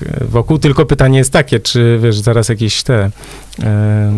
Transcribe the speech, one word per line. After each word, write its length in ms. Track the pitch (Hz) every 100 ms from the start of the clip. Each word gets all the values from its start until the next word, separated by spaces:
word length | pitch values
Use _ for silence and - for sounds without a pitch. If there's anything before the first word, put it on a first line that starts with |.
| - -
e, 40 | 113
wokół. 320 | 117 - 151
Tylko 280 | 147 139 151
pytanie 320 | 143 131 131
jest 160 | 127
takie, 260 | 165 143 113
czy, 400 | - 123 117 117
wiesz, 180 | 117 104
zaraz 300 | 110 117 110
jakieś 340 | 107 110 -
te, 260 | - 113 101 - - - - -
e, 500 | 110 104 107 107 104